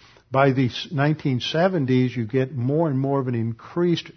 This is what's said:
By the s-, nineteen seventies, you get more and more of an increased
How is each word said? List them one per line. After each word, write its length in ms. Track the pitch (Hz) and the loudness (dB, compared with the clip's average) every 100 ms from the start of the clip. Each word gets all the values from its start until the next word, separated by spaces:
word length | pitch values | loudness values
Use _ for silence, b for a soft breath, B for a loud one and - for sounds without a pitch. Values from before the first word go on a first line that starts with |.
| b b b | b b b
By 220 | 131 139 | 4 4
the 140 | 131 123 | 4 0
s-, 220 | - - | -2 -6
nineteen 480 | 139 147 151 143 123 | 0 0 0 -2 -2
seventies, 760 | - 156 190 180 127 127 127 123 | -2 0 2 2 2 2 2 -2
you 100 | 107 | -2
get 280 | 131 131 | -2 -2
more 340 | 135 123 151 165 | -2 -2 0 0
and 100 | 135 | 0
more 220 | 139 139 | 0 -2
of 60 | 131 | -2
an 80 | |
increased 760 | 117 113 113 - 170 175 165 - | -2 -4 -6 -8 -4 -2 -2 -6